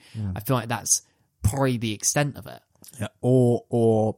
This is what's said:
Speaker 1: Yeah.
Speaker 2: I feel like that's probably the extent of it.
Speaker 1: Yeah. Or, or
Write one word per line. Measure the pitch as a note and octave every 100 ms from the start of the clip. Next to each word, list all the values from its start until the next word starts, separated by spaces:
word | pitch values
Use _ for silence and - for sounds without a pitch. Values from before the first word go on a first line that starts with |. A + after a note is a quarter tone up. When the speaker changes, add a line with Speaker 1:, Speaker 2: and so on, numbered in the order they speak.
| _ A2+
Speaker 1:
Yeah. | G2+ F#2
Speaker 2:
I |
feel | A#2+ B2+
like | A2+
that's | A2+ - - - _ _ _
probably | - C#3 C3+ A#2+
the | A2+
extent | G#2 - D3 D3 G2+
of | E2
it. | B1 _ _ - -
Speaker 1:
Yeah. | G#2+ -
Or, | B2 B2+ A#2+ A#2 -
or | A#2 A2+ A2 A2